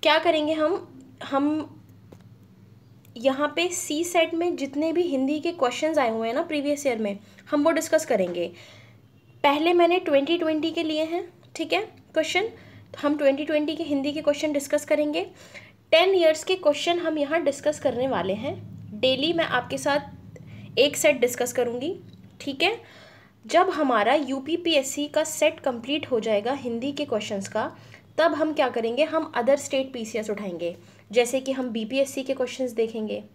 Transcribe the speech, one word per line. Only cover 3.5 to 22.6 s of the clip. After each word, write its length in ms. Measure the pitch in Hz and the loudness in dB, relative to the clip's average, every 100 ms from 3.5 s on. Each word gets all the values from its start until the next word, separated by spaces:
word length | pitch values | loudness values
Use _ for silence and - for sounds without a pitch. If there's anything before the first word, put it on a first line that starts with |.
| 294 | 0
पे 120 | 349 | -2
सीसेट 640 | 359 - 302 339 359 320 | -2 -4 -4 0 2 2
में 220 | 330 349 269 | 0 -2 -2
जितने 360 | 269 285 320 | -4 -2 0
भी 100 | 330 | 0
हिंदी 360 | 339 269 269 302 | 0 0 0 -2
के 120 | 339 | -4
क्वेश्चंस 440 | 339 247 - 311 311 | 0 -2 0 0 2
आए 120 | 247 | 2
हुए 180 | 226 226 | 0 -2
हैं 80 | 247 | -2
ना 80 | |
प्रीवियस 420 | 339 302 285 285 285 | -2 -2 -2 0 0
ईयर 100 | 233 | -2
में, 200 | 214 202 - - - | -2 -6 -12 -20 -2
हम 120 | 294 | 2
वो 80 | 302 | 2
डिस्कस 340 | 320 320 311 - | 2 2 0 2
करेंगे। 460 | 220 180 175 170 - - - - - _ _ _ - | 0 2 -2 -6 -8 -20 -20 -20 -20 _ _ _ 0
पहले 300 | 285 285 320 | 2 4 4
मैंने 260 | 349 339 359 | 6 6 4
ट्वेंटी 360 | 349 277 277 339 | 4 2 4 0
ट्वेंटी 340 | 320 311 320 | 0 0 -2
के 120 | 330 | -2
लिए 220 | 320 311 320 | -2 -2 -2
हैं, 220 | 349 359 - - - | -4 -6 -14 -20 -10
ठीक 180 | 311 | -2
है, 80 | 330 440 - - | -2 -2 -12 -6
क्वेश्चन, 340 | - 311 359 453 | -2 0 0 -2
तो 520 | - - - - - | -6 -20 -20 -20 -4
हम 180 | 285 294 | -2 4
ट्वेंटी 280 | 277 269 302 | 2 2 0
ट्वेंटी 300 | 302 302 320 | 0 0 -4
के 80 | 311 | -2
हिंदी 280 | 285 269 | -2 -2
के 80 | 294 | 0
क्वेश्चन 320 | 294 285 311 | 0 0 0
डिस्कस 320 | 285 277 294 294 | -2 0 -2 0
करेंगे। 400 | 294 294 311 381 - - - - - _ | 0 2 -2 -6 -12 -20 -20 -20 -20 _
टेन 220 | 320 370 381 | 6 6 6
ईयर्स 280 | 320 311 | 4 2
के 120 | - 370 | -2 0
क्वेश्चन 440 | 302 294 - 349 | 2 2 0 0
हम 180 | 320 311 | 0 -2
यहाँ 240 | 285 330 | 0 0
डिस्कस 360 | 285 277 294 302 | 0 -2 -4 -2
करने 280 | 285 233 262 | -2 -2 -2
वाले 260 | 220 190 | 0 -2
हैं। 200 | 208 262 392 - - - 208 | -2 -4 -8 -12 -16 -14 -2
डेली 320 | 262 262 302 | 0 2 0
मैं 100 | 330 311 | 0 0
आपके 320 | 247 240 269 | 0 -2 -4
साथ 1040 | 285 285 285 - - - - - - - | 0 0 -2 -16 -20 -20 -18 -18 -8 2
एक 180 | 285 - | 2 4
सेट 220 | 320 262 | 2 4
डिस्कस 320 | 240 247 247 | 2 0 -2
करूँगी, 400 | 254 240 240 285 381 - - - - | 0 -2 -2 -6 -8 -12 -20 -20 -12
ठीक 220 | - 269 | -10 0